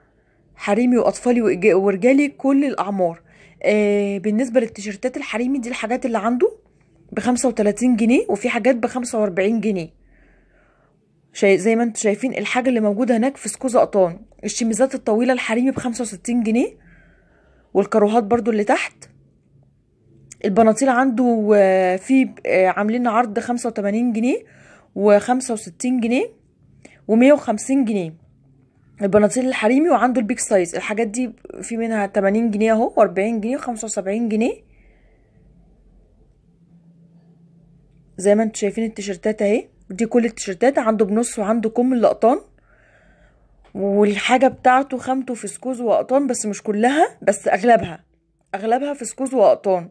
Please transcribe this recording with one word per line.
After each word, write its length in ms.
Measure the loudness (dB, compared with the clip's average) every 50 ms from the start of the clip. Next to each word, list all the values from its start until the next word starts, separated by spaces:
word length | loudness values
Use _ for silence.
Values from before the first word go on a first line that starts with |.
| _ _ _ _ _ _ _ _ _ _ _
حريمي 420 | -8 -4 0 0 2 4 4 4
وأطفالي 440 | 4 2 0 -2 0 0 0 2 2
وإج-، 340 | 2 2 0 2 4 4 4
ورجالي 520 | 4 2 2 0 2 2 4 4 4 2
كل 380 | 0 -4 -2 0 2 2 2 0
الأعمار. 560 | 0 -2 -4 -4 -4 -2 -2 -2 -2 -2 -8 _ _ _ _ -20 _ _ _ 0
آه، 540 | 2 2 2 2 2 2 0 0 -2 -4
بالنسبة 420 | -4 -4 -2 -2 -2 -2 -2 -4 -6
للتيشيرتات 580 | -6 -6 -8 -12 -12 -12 -10 -8 -8 -8 -8
الحريمي 420 | -8 -10 -8 -8 -6 -4 -4 -4 -6
دي 100 | -6 -10
الحاجات 360 | -10 -10 -6 -6 -6 -4 -4
اللي 120 | -4 -4
عنده 340 | -2 -2 -2 0 0 0 -2 -2 -8 _ _ _ _ _ _ _ _ _ _
بخمسة 380 | -10 -4 -2 -2 -2 0 0 -2
وتلاتين 460 | 0 0 0 0 0 0 0 0 2
جنيه، 300 | 2 2 2 2 2 2 0
وفي 200 | -4 -4 -4 -4
حاجات 260 | -4 0 0 0 0
بخمسة 440 | 2 -2 -4 -4 -8 -8 -4 -2 -2
وأربعين 400 | -2 0 0 0 0 0 0 0
جنيه. 300 | -2 -2 -2 -4 -6 -10 _ _ _ _ _ _ _ _ _ _ _ _ _ _ _ _ _ _ _ _ _ _ _ _ _ _ _ _ _
شاي-، 240 | 0 2 4 4
زي 180 | 4 2 0 0
ما 80 | 0 0
انتوا 180 | -2 -4 -2
شايفين 320 | -2 -2 -2 -2 -4 -6 -4
الحاجة 360 | -6 -6 -4 -4 -2 0 0
اللي 100 | 0 2
موجودة 380 | 0 0 0 0 0 0 2
هناك 200 | 2 0 -2 -4
فسكوزة 420 | -6 -10 -12 -10 -6 -6 0 2 2
قطان. 400 | 2 2 2 2 2 2 -2 -8 -18 _ _ _ -10
الشميزات 520 | -8 -6 -4 -4 -2 0 0 0 -2 -2
الطويلة 380 | -4 -2 -2 0 2 2 0 0
الحريمي 380 | -2 -2 -2 -2 0 0 0
بخمسة 300 | -2 -2 -6 -6 -6 -6
وستين 420 | -8 -8 -10 -10 -6 -4 -2 -2 0
جنيه، 340 | 0 0 0 0 -2 -4 _ _ _ _ _ _ _ _ _ _ _ _ _ _ _ _ _ _ _ -2
والكاروهات 500 | 0 0 2 2 2 2 2 2 0 0
برضو 280 | 0 -2 -2 0 -2
اللي 120 | -2 0 0
تحت. 300 | 0 0 -2 -2 -8 -12 _ -20 -20 _ _ _ _ _ _ _ _ _ _ _ _ _ _ _ _ _ _ _ _ _ _ -20 _ -14 -8 -6
البناطيل 440 | 0 2 4 4 4 2 2 0 0
عنده، 640 | 2 2 0 0 0 0 0 2 0 0 2 4 4
آه، 400 | 4 4 4 4 2 2 0 0
في، 340 | -2 0 2 2 2 2 0 -4 -8 -4
آه، 220 | 0 2 2 2
عاملين 400 | 2 2 0 -2 -2 -2 -2 -2
عرض 320 | 0 0 0 0 0 -4 -6
خمسة 280 | -4 -4 -4 -4 -4
وتمانين 460 | -6 -6 -4 -4 -2 -2 -2 -2 -2 -2
جنيه، 300 | -2 0 -2 -2 -2 -6 _ _ _ -20 -20 -20 _ _ _ _
وخمسة 580 | 0 4 4 4 4 4 2 -2 -2 -2 -4 -8
وستين 460 | -8 -8 -14 -10 -6 -4 -2 0 0
جنيه، 400 | 0 0 0 0 -2 -4 -8 _ _ _ _ _ _ _ _ _ -20 -20 _ _ _
ومية 260 | 2 4 6 6 6 6
وخمسين 520 | 4 2 -2 -4 -4 -4 -2 0 0 0
جنيه. 280 | 0 -2 -2 -4 -6 -10 -16 _ _ _ _ _ _ _ _ _ _ _ _ _ _ _ -4
البناطيل 460 | -2 2 4 4 4 4 2 -2 -2
الحريمي، 420 | -2 -2 0 0 2 4 4 4 4
وعنده 320 | 4 2 2 2 2 0
البيج 180 | -2 -2 -4 -6
سايز. 360 | -2 0 0 0 0 0 -4
الحاجات 320 | -8 -8 -6 -4 -4 -4
دي 240 | -4 -4 -6 -6 -6 -8 _ -20 -18 -16 -16
في 160 | -12 -10 -6
منها 280 | -6 -4 -2 -2 -2 -4
تمانين 460 | -2 -2 0 2 2 2 2 0 0
جنيه 200 | 0 0 2 2
اهو، 220 | 2 2 0 0 2
وأربعين 440 | 2 2 2 2 -2 -2 -2 -2 -4
جنيه، 140 | -4 -4 -6
وخمسة 300 | -6 -6 -8 -10 -8 -10
وسبعين 440 | -8 -8 -6 -4 -4 -4 -4 -2 -2
جنيه. 240 | -2 0 0 -2 -4 -6 _ _ _ _ _ _ _ _ _ _ _ _ _ _ _ _ _ _ _ _ _ _ _ _ _ _ _ _ _ _ _ _ _ _ _ _ _ _ _ _ _ _ _ _ _ -20 _ _ _ _ _ _ _ _ _ _ _ _ _ _ _ _ _ _ _ _ _ _ _ _ _
زي 180 | -2 2 2 2
ما 80 | 4 2
انتوا 160 | -2 -4 -4
شايفين 240 | -6 -4 -4 -4 -6
التيشيرتات 580 | -6 -6 -10 -10 -10 -10 -6 -4 -4 -2 0
اهي، 260 | 0 0 0 0 -2 _ _ _ _ -14
دي 160 | -6 -4 -4
كل 200 | 0 0 0 0
التيشيرتات 540 | 0 -4 -8 -10 -10 -4 0 0 2 2 2
عنده 260 | 0 0 0 0 0
بنص 340 | 0 0 -2 -2 -2 -4 -4
وعنده 300 | -2 -2 0 0 -2 -2
كم 240 | 0 0 0 0 2
اللقطان. 460 | 2 2 2 2 2 2 2 2 2 -4 _ _ _ _ _ _ _ _ _ _ _ _ _ _ _ _ _ _ _ _ _ _ _ _ _ -8
والحاجة 720 | -4 -2 0 2 2 2 2 0 -2 0 0 2 4 4
بتاعته 500 | 2 0 2 2 2 4 4 2 -2 -6
خامته 360 | -6 -4 -4 -4 -4 -4 -6 -10
فسكوز 480 | -8 -10 -12 -12 -10 -8 -8 -8 -4
وقطان، 460 | 0 0 0 0 0 0 0 0 0
بس 180 | 0 -4 -4 -4
مش 180 | -6 -8 -6 -6
كلها، 540 | -4 -2 2 2 2 4 2 2 0 0 _
بس 260 | -2 -2 -2 0 -2
أغلبها، 560 | -2 -2 2 4 4 4 4 2 -4 -10 -14 _ _ _ _ _ _ _ _ _ _ -10
أغلبها 380 | -6 -2 -2 -2 -2 -2 -6 -8
فسكوز 400 | -8 -10 -12 -8 -8 -8 -4 0
وقطان. 560 | 4 4 4 4 2 0 -2 -2 -2 -4 -10